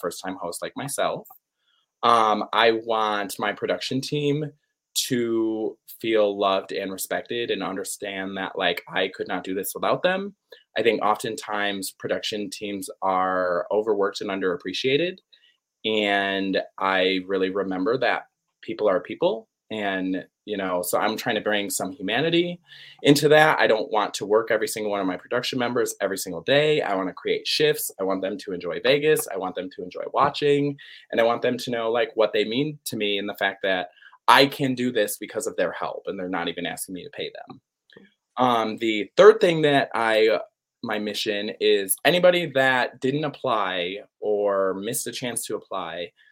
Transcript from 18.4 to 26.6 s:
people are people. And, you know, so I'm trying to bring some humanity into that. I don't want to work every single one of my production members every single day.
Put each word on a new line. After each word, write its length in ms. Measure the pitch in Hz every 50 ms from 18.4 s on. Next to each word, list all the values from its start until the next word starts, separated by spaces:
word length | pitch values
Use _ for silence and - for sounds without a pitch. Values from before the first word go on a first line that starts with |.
| _ _ _ _
people 280 | - 117 110 113 107 101
are 100 | 92 107
people. 480 | - - 107 - 165 190 220 226 220 _ _ _ _ -
And, 560 | 110 110 101 98 95 92 92 92 92 87 - - _ _ -
you 120 | 107 104
know, 260 | 98 95 90 90 87 90
so 160 | - - 82
I'm 180 | 98 107 110
trying 180 | - - 123 110
to 60 | 101
bring 300 | 98 107 107 101 101 95
some 200 | - - 101 92
humanity 680 | 92 - 92 101 113 131 156 170 170 170 175 175 175 - _ - - - - - - -
into 260 | - 139 147 143 156 143
that. 300 | 151 156 156 156 139 -
I 60 | 113
don't 260 | 110 113 110 - -
want 220 | 110 107 98 - -
to 100 | - 110
work 260 | 98 107 113 113 113
every 160 | 113 107 110
single 240 | 107 - 110 107 104
one 100 | 101 101
of 60 | 95
my 100 | 92 90
production 400 | 90 - - 117 123 123 - 131
members 380 | 127 120 120 123 120 110 - - -
every 180 | 101 95 98 98
single 220 | - 95 87 85
day. 420 | - 120 135 143